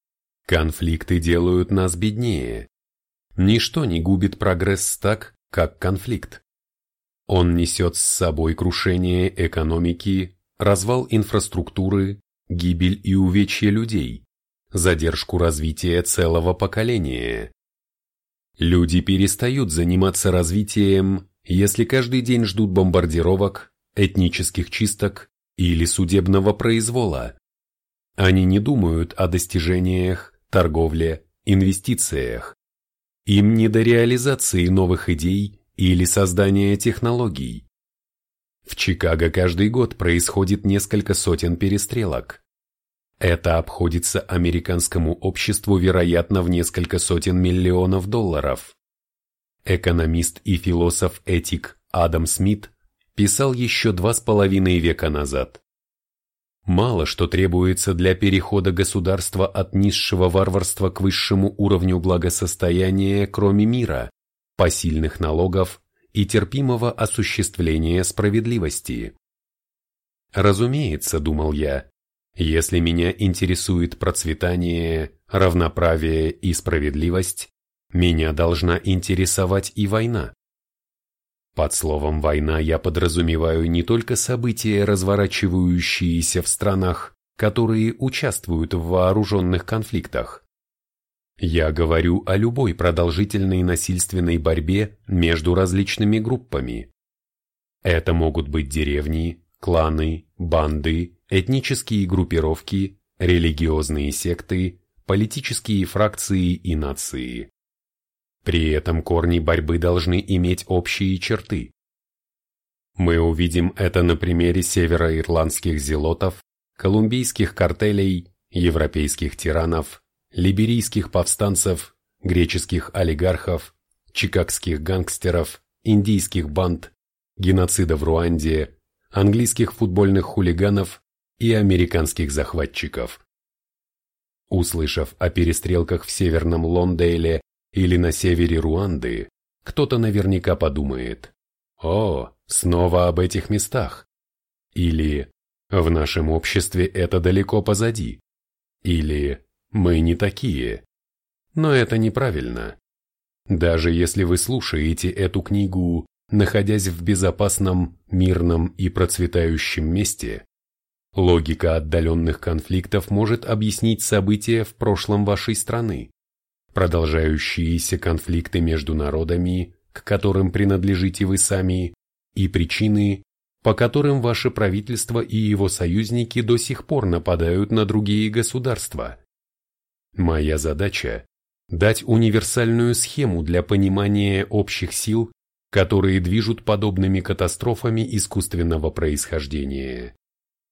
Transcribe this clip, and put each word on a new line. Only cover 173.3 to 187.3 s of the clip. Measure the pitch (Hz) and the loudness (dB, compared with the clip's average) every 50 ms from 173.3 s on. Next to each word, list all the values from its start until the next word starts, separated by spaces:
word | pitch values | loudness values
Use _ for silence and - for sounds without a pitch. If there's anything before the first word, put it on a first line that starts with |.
| _ _ _ _ _ _ - | _ _ _ _ _ _ 0
по | 113 107 | 0 2
которым | - 120 117 - 147 143 143 139 135 | 2 2 2 2 2 2 2 0 0
ваше | 113 120 113 - - 123 | 0 0 -2 0 -2 -2
правительство | - - 110 98 92 104 104 123 120 107 - - 117 117 | -2 0 0 0 0 -2 -4 -4 -6 -6 -4 -2 -2 -2
и | - - 107 | -2 -2 -2
его | 110 107 104 104 98 98 | 0 0 2 2 2 0
союзники | 90 - - 92 85 87 104 113 101 120 120 117 117 - 123 | 0 -2 -2 -2 0 0 0 0 0 -2 -2 -2 -2 -4 -2
до | 117 107 120 | 0 2 0
сих | 117 - - - - - | 0 0 -4 -8 -10 -6
пор | - 156 135 107 | -4 -2 -2 0
нападают | 92 85 85 - 95 90 85 82 82 87 95 104 104 | 0 0 0 0 0 0 0 0 0 0 0 0 0
на | 113 110 107 | 0 0 0
другие | 101 110 107 104 101 104 107 110 107 | 2 0 0 0 0 0 0 0 0
государства. | 107 117 110 - - 127 120 131 117 - - - - 131 117 - - - _ _ _ _ _ _ _ _ _ _ _ _ _ _ _ _ _ _ _ | -2 -2 -2 -2 -4 -4 -4 -4 -4 -6 -8 -10 -10 -10 -10 -10 -14 -18 _ _ _ _ _ _ _ _ _ _ _ _ _ _ _ _ _ _ _
Моя | - 90 82 80 78 76 76 78 76 | -2 0 0 0 0 0 0 -2 -2
задача — | 76 78 73 78 101 98 - - - 57 53 - - _ _ _ _ _ _ _ _ - | -2 -4 -4 -4 -4 -4 -4 -6 -6 -6 -8 -10 -12 _ _ _ _ _ _ _ _ -10
дать | 90 82 101 110 110 - - | -4 0 2 2 2 0 0
универсальную | - 110 113 113 110 104 110 - - - 127 117 113 117 117 120 120 120 | 2 2 4 4 4 2 2 0 0 -2 0 0 2 2 2 2 2 2
схему | 117 - - - 147 143 110 87 85 78 | 0 -2 -4 -4 -2 -2 0 0 -2 -2
для | 80 87 87 | 0 0 0
понимания | 87 - 104 98 98 95 95 98 101 101 104 104 101 101 98 95 98 | 0 0 2 2 2 2 2 2 2 2 2 2 2 0 0 0 -2
общих | - - 104 98 - - - 92 85 - | -2 -2 -2 -2 -2 -4 -6 -6 -6 -6
сил, | - - 107 107 113 113 - - _ _ _ _ _ _ _ | -6 -4 -2 0 0 -2 -4 -8 _ _ _ _ _ _ _
которые | - 101 92 92 - 98 92 95 95 95 | 0 0 2 2 2 2 2 2 2 2
движут | 87 87 98 113 104 110 117 - - | 2 2 0 0 0 0 -4 -4 -2
подобными | - 107 98 107 104 95 95 95 95 95 92 | -2 -2 0 0 -2 0 0 0 2 0 0
катастрофами | 90 - | -2 -4